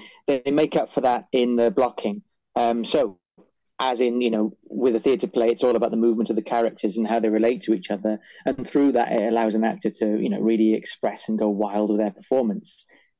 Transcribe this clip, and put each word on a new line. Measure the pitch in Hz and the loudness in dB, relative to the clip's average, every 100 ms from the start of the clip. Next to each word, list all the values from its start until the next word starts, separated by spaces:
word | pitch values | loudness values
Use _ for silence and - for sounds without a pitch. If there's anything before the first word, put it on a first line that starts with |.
| - - - | -12 -12 -2
they | 135 139 | -2 0
make | 147 151 156 | 0 2 0
up | - | -2
for | - | 0
that | 127 120 - | 0 0 0
in | 131 123 120 | 0 2 4
the | 117 | 2
blocking. | 101 123 - 110 104 _ _ _ 120 | 4 0 0 -6 -6 _ _ _ -2
Um, | 117 117 110 | 0 0 0
so, | 156 113 92 _ _ _ _ _ - | 0 0 -4 _ _ _ _ _ -6
as | 131 120 | -4 0
in, | 123 120 | 0 0
you | 123 | 0
know, | 110 107 - | 0 -2 -4
with | - 104 123 113 | -12 -2 0 2
a | |
theatre | 139 127 107 | 2 0 0
play, | 123 113 | 0 0
it's | 117 123 | 2 2
all | 117 | 2
about | 117 | 0
the | 113 | 2
movement | 113 113 110 | 2 2 0
of | 110 | -2
the | |
characters | - 120 113 - 107 98 | -2 -2 -2 -2 -6 -2
and | 107 | -2
how | 113 | 0
they | 107 | 2
relate | 110 113 120 | 2 2 0
to | 107 | -2
each | 117 - | -4 -2
other. | 101 107 107 - - - | -4 -4 -4 -8 -8 -6
And | - - | -6 -2
through | 143 143 | 2 2
that, | 120 117 | 2 0
it | 117 107 | 0 0
allows | 113 113 | 0 0
an | 107 113 | 0 -2
actor | - 107 | -2 -6
to, | - 107 107 | -2 -2 0
you | 127 | -2
know, | 101 | 0
really | 107 110 110 107 | 0 2 2 2
express | - - 107 101 - | -4 -6 -6 -6 -6
and | 110 | -2
go | 107 | 0
wild | 101 104 104 104 | 0 -2 -2 0
with | 107 | 0
their | 107 | -2
performance. | - - 131 113 98 - - - _ _ _ | -4 -2 0 0 -4 -8 -20 -20 _ _ _